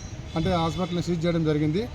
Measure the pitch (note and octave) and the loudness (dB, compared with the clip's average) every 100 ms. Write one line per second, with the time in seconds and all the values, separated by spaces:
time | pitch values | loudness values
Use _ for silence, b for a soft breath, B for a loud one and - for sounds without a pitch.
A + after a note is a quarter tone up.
0 | - - - E3 E3 F3 E3 D#3 F3+ F3 | -4 -12 -6 -2 2 2 2 0 -2 -2
1 | E3 F3 E3+ E3+ D#3 D3+ D3+ D#3 A#3+ | 0 0 2 2 2 2 2 0 -2